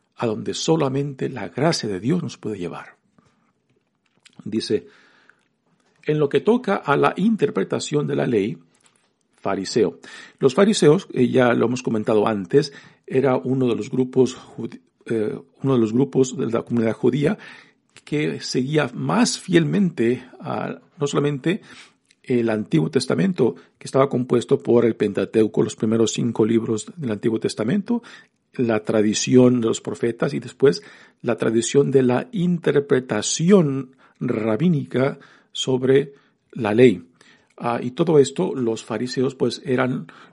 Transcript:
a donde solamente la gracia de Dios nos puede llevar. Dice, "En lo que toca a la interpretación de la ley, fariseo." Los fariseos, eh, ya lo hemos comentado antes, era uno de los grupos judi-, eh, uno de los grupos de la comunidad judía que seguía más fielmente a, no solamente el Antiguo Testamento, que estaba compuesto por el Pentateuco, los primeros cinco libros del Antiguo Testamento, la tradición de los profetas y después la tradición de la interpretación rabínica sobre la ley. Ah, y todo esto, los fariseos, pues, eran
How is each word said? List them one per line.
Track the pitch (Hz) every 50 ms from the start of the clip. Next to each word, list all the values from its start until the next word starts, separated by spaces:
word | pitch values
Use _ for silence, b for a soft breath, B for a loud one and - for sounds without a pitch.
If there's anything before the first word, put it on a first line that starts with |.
| b b b -
a | - 117
donde | 110 110 110 101 92
solamente | - - - 165 165 147 135 131 139 143 147 139 - 139 135
la | 135 123 98 92
gracia | - - 135 170 160 - - 113
de | 98 90
Dios | 95 120 170 180
nos | 156 - - -
puede | - 107 107 98
llevar. | 87 85 76 73 - - - _ _ _ _ _ _ _ _ _ _ _ _ _ _ _ _ _ _ _ _ _ _ _ _ _ _ - _ - -
Dice, | 107 101 113 113 - 113 101 - b b b b b b b b b b b b _ _ _ _ _ _ _ _ _ _ _ _
"En | - 151 151
lo | 151 139
que | - 143
toca | 135 - 233 247 247 - 196
a | 208 - 147 143 147
la | 143 147 -
interpretación | - 180 226 226 196 - 143 - 190 190 - - 123 - - - 147 147
de | 147 143 143
la | 143 143
ley, | 123 104 95 110 160 - _ _ _ _ _ _ _ _ _ _ _ _ _ _ _ _
fariseo." | - - 98 95 95 - - 123 104 85 - - B B B B B B B B
Los | - 135 -
fariseos, | - 202 214 214 - - 147 151 196 - - -
eh, | - 127 120
ya | 123 131 127 120 117
lo | 127 117 117
hemos | 123 123 -
comentado | - 113 110 107 - 113 107 104 113
antes, | 110 101 95 87 - 139 156 151 B B B B B B B -
era | - 131 127 139 127 127
uno | - 131 127 135 131 123
de | 113
los | 104 104 -
grupos | - 131 131 127 - 127 127 120 -
judi-, | - - - - - 117 110 - - _ _ _ _ _
eh, | - 120 113 104 107 - - - _ _ _ -
uno | 135 135
de | 123
los | 113 107 110
grupos | 123 143 - - 143 131 131 -
de | - - 120
la | 113 113 107
comunidad | - 120 120 113 113 107
judía | - - 127 123 147 143 156 214 B B B B B B B B B _ _ _ - -
que | - 151 147 151 160 147 139
seguía | - - - 139 123 135 156 151 147 - -
más | 160 139 131 160 214 240 - - -
fielmente | - - 175 170 165 147 151 190 208 175 - - 117 113 123 127 - - - -
a, | - 135 127 - 90 92 - - - _ _ -
no | 147 139
solamente | - 151 143 147 147 135 - 160 185 - B B B B B B B B _ _ _ _ _
el | - 131 120 117 113
Antiguo | 110 107 107 - - 160 156 160
Testamento, | - - - - - 139 170 196 180 - - 113 - B B B B _
que | -
estaba | - - 135 135 131
compuesto | - 123 123 127 - 123 117 - 143 135
por | - - 120 120 113
el | 117 110
Pentateuco, | - 107 104 98 - 98 92 - 113 110 104 - - 113
los | 113 -
primeros | - - 110 110 113 113 107 -
cinco | - 135 120 113 - 113
libros | 107 113 113 113 113 113 107 - - -
del | 175 151 120
Antiguo | 107 101 - 120 113 110
Testamento, | - 101 - - 107 110 185 208 196 - 240 233 B B B B B B B _ _ _ _
la | - 127 113 113 107 -
tradición | - 113 110 104 110 104 - - - 131 127 127 123 123 123
de | 113 113
los | 110 -
profetas | - - 110 - - 117 113 - - 151 143
y | 143
después | 117 123 - - - 139 143 - B B B B B B B _
la | - 127 117
tradición | - - 127 113 117 113 - - 143 139 -
de | 131 139 131
la | 123 123 127 - -
interpretación | - 208 170 180 175 165 - 156 151 147 143 - 139 127 127 - 117 107 104 - - - 156 175 208 196 165 143 135 135 135 - - b b b b _
rabínica | - - - 107 107 113 110 107 147 185 170 139 127 - - 127 127 143 - b b b b b b b
sobre | b - - - 131 127 127 127 135 139 147 151 b b b b b b _ _
la | - - 120 104 104
ley. | 110 127 127 98 87 - - b b b b b b b b b -
Ah, | - 120 117 117
y | - 123
todo | 127 - 170 165 160 147
esto, | 135 127 - - 180 180 -
los | 135 123 113 113 110 -
fariseos, | - 117 107 123 127 - - 123 135 135
pues, | - - 120 113 - -
eran | 147 127 127 131 127 131 156 156 B B B B B